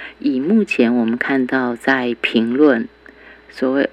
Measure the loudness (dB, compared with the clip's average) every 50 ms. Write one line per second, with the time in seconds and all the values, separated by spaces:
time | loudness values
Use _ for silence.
0 | -16 -18 -12 -6 -4 -2 -2 0 0 2 2 2 2 0 0 0 2 2 2 2
1 | 0 0 -2 -2 -2 -2 -2 -2 0 0 -2 -2 -2 -2 -4 -4 -2 -2 0 0
2 | -2 -4 -4 -6 -6 -2 0 0 0 0 2 4 4 4 4 2 -2 -6 _ _
3 | -20 -20 -20 -20 -20 -20 -20 -20 _ -20 -8 -4 -4 -2 0 0 -2 -2